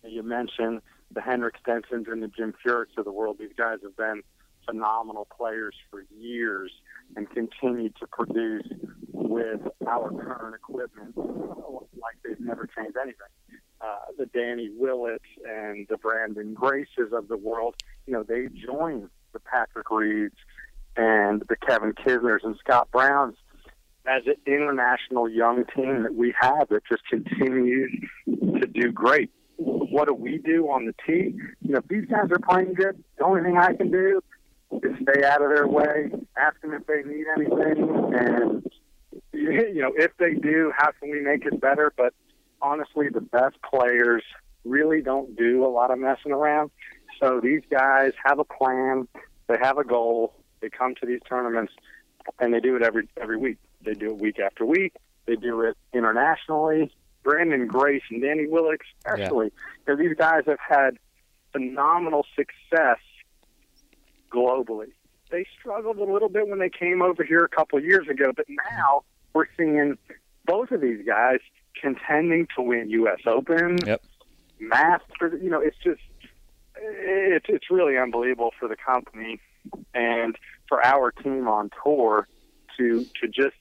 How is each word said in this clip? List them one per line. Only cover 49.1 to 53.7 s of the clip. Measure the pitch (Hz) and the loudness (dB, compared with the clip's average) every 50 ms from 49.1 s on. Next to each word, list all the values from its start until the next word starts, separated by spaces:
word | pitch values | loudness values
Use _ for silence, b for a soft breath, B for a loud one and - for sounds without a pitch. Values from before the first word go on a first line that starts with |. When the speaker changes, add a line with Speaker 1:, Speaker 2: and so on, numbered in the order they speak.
| B B B B _ _ _ - | B B B B _ _ _ 0
Speaker 1:
they | 120 113 | 0 2
have | 123 131 131 | 2 2 2
a | 143 143 | 0 0
goal, | 120 123 120 117 117 117 113 113 113 _ - _ _ _ _ | 0 0 2 2 2 2 0 0 -2 _ -14 _ _ _ _
they | 110 104 | -12 -12
come | - - 127 127 127 | -6 -4 -4 -4 -2
to | - - | -4 -4
these | 120 123 120 - - | -4 -4 -6 -4 -6
tournaments, | 127 127 123 120 117 117 107 - - _ B B B B B _ _ _ - - _ - | -4 -4 -2 -2 -2 -2 -4 -4 -8 _ B B B B B _ _ _ -16 -16 _ -2
and | 127 117 117 | 0 2 2
they | 117 | 2
do | 117 127 127 | 2 2 2
it | 123 | 2
every, | 117 113 107 117 107 - _ - | 2 2 2 0 -4 -4 _ -12
every | - 107 113 | -6 -6 -4
week. | 110 107 107 - _ _ _ | -4 -4 -4 -6 _ _ _